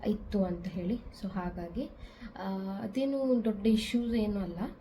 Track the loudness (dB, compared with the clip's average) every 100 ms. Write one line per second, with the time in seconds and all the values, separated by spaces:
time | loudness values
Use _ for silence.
0 | 2 0 0 0 2 0 -4 -4 -2 -2
1 | -4 -8 -6 -2 -4 -4 -6 -4 -6 -8
2 | -16 -14 -14 -8 -4 -4 -4 -4 -4 0
3 | 0 2 4 4 4 2 6 4 4 0
4 | 2 2 2 0 -2 -2 -4 -6